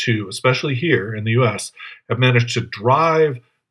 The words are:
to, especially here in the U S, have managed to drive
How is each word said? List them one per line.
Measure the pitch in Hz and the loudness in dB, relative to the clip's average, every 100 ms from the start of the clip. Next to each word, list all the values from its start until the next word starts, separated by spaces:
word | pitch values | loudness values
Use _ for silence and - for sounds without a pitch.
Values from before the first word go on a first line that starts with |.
to, | - 110 98 | -2 -2 -4
especially | - 127 123 156 | -2 0 0 -2
here | 127 170 92 101 | -2 0 0 0
in | 110 | -6
the | 107 | 0
U | 113 123 | 2 2
S, | 101 - - - - - | 0 -8 -14 -20 -20 -6
have | 120 | 0
managed | 127 123 117 | 2 2 0
to | 120 | -2
drive | 95 - 110 139 165 160 156 127 - _ _ | -6 -4 0 2 2 2 2 0 -12 _ _